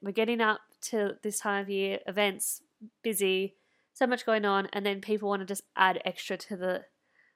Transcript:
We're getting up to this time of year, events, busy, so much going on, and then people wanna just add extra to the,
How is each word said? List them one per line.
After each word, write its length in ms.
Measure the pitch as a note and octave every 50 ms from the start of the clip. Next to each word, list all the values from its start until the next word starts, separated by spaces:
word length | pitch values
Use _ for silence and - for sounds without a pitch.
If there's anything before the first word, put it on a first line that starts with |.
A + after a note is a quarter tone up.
We're 100 | - G3+
getting 300 | F#3 A3 A3 A3 A#3+ A3+
up 180 | A3+ G#3+ G#3+ - - _ _ _ - -
to 280 | - A3 G3+ G3 - - -
this 160 | G#3+ G3+ -
time 220 | - G#3+ G3+ G3 G3
of 60 | G3
year, 300 | G3+ F#3+ G3 G3 G3 G3 - -
events, 540 | F#3 G#3 G#3 G3+ F#3+ - - - - - _ _ _ _ A3 G#3+ _ _ -
busy, 520 | A3+ G#3+ - G3 F#3+ F#3+ F#3 G3 G3 - _ _ _ _ _ _ _ _
so 140 | - C4 A#3+
much 180 | B3 A#3+ -
going 200 | - A3 G#3+ G#3
on, 220 | G3+ G3 G3 G3 - -
and 120 | G#3 G3
then 160 | G#3 G3 G3
people 280 | G3 G#3+ G#3+ G3+ G#3 G3+
wanna 160 | G3+ F#3+ F#3+
just 180 | F3+ G3+ - - _ -
add 260 | - F#3+ F#3+ F3+ - -
extra 320 | F#3 F3+ - - - G3 F#3
to 200 | - - G#3+ F3+
the, 280 | F3+ F#3 F3+ - - - _ _ _ _ _ _ _ _ _